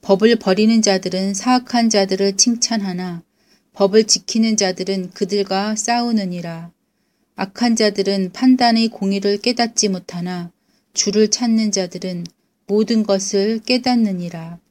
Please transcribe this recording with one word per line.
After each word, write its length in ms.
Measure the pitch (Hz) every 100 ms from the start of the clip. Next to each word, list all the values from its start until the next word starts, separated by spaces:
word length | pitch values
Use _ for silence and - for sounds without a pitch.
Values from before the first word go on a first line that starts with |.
법을 340 | - 196 220 240
버리는 460 | - 190 220 226
자들은 520 | 214 190 185 180 190
사악한 560 | 196 247 254 247 240 233
자들을 460 | 214 196 190 196 196
칭찬하나 840 | - 233 - 226 196 180 180 175 - _ _ _ _
법을 300 | - 196 214
지키는 520 | 214 180 - 220 226 214
자들은 540 | 196 185 185 196 180
그들과 680 | - 190 202 196 190 208 214
싸우느니라. 960 | - 240 240 226 190 175 170 165 170 _ _ _ _ _ _ -
악한 400 | 190 - 240 220
자들은 560 | 214 202 190 196 185
판단의 560 | - 254 254 240 226 226
공의를 500 | - 196 196 202 208
깨닫지 500 | 226 240 233 233 208
못하나 640 | 185 175 175 175 180 175 _ _ _ _
주를 360 | - - 208 214
찾는 440 | - 240 226 220
자들은 540 | 196 180 175 185 175 170 _ _ _ _
모든 360 | 202 220 226
것을 580 | 208 196 196 196 202 226
깨닫느니라. 1000 | - 254 247 247 214 185 175 165 165 170 _